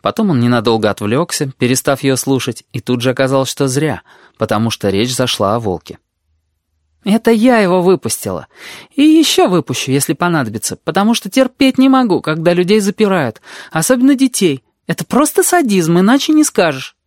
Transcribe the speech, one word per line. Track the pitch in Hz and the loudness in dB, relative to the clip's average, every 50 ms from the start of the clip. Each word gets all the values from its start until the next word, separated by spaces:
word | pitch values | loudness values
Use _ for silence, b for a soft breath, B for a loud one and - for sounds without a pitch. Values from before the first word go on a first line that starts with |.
Потом | _ 101 107 - 220 202 | _ -4 -4 -2 -2 0
он | 165 123 | 0 0
ненадолго | 117 120 123 120 107 120 117 113 107 104 | 0 2 0 0 0 0 0 2 0 -2
отвлёкся, | 98 - 107 104 110 135 170 165 - - 151 135 131 _ | -2 -2 -4 -4 -2 -2 -2 -4 -4 -6 -6 -8 -6 _
перестав | - 123 127 127 - - 139 131 | -2 -2 -2 -2 -2 -2 -2 -2
её | - 135 135 | 0 -2 -2
слушать, | 123 - - 139 127 - - 117 - - _ | -2 -2 -2 -2 -2 -2 -4 -8 -10 -12 _
и | _ 123 | _ -12
тут | - - 123 123 | -6 -4 -4 -2
же | 117 131 | -2 -4
оказалось, | 127 - 139 131 135 135 135 123 | -2 0 -2 0 0 -2 -2 -4
что | - - 143 135 | -4 -4 -4 -2
зря, | 127 139 151 156 117 90 _ b b b b b b | -2 -2 -2 -4 -4 -6 _ b b b b b b
потому | _ 110 107 113 107 113 117 | _ -4 -2 -2 -2 -2 -2
что | 110 - - 104 | -4 -4 -4 -4
речь | 95 98 110 127 127 | -2 -2 -2 -2 -2
зашла | - 131 120 - - 107 98 104 | -4 -2 -4 -2 -2 -2 0 0
о | 120 | -2
волке. | 113 107 90 80 _ - 82 - _ _ _ _ _ _ _ _ _ _ _ _ _ _ _ _ _ _ _ _ _ | -2 -4 -6 -6 _ -14 -20 -20 _ _ _ _ _ _ _ _ _ _ _ _ _ _ _ _ _ _ _ _ _
Это | 202 196 233 - 233 | 0 0 0 2 2
я | 233 220 214 262 247 226 | 2 4 4 4 4 4
его | 208 180 175 185 | 2 2 2 2
выпустила. | 175 180 185 170 _ 113 - - - 104 92 82 - - B B B B B B B B B | 2 2 2 2 _ -6 -8 -6 -6 -6 -8 -8 -10 -14 B B B B B B B B B
И | - | 2
ещё | 277 311 311 320 311 262 - - 370 262 | 4 4 6 4 4 2 2 2 2 2
выпущу, | 180 175 147 - 139 - - - | 2 0 -2 -2 -6 -6 -4 -2
если | 131 139 139 - | -2 -2 0 -2
понадобится, | 160 - - 175 170 160 131 110 101 110 - - - | -4 -2 -2 0 0 0 -2 -2 -6 -8 -8 -8 -10
потому | - _ - 160 185 202 214 233 | -8 _ -4 -2 0 2 2 0
что | - - 202 | -2 -4 -4
терпеть | - 262 262 254 _ _ 277 269 254 - | 0 0 0 0 _ _ 0 0 2 2
не | 254 269 | 2 4
могу, | 262 262 254 233 180 139 | 4 4 2 2 0 -2
когда | - - 156 165 160 170 | -2 -4 -4 -2 0 0
людей | 175 175 180 170 208 220 | 2 2 2 2 2 2
запирают, | 202 196 202 - 220 202 190 180 147 117 - - B B B B B B | 2 0 -2 0 0 0 2 0 -2 -2 -4 -8 B B B B B B
особенно | B 156 165 - 254 247 247 269 285 | B -4 0 2 2 2 4 2 4
детей. | 247 269 262 247 - 208 175 143 131 _ _ _ _ _ | 4 2 0 0 0 0 0 0 -2 _ _ _ _ _
Это | - 170 - 165 | -8 -8 -8 -6
просто | _ - 240 202 202 - - | _ 0 0 0 0 2 0
садизм, | 359 - - 349 330 240 202 185 170 160 170 175 | 0 2 2 0 2 2 2 0 2 2 2 2
иначе | 185 202 247 277 - - | 4 4 2 2 2 2
не | 311 311 302 | 2 2 2
скажешь. | - - - 185 165 139 131 127 - _ _ _ | 2 2 0 0 0 0 -4 -8 -14 _ _ _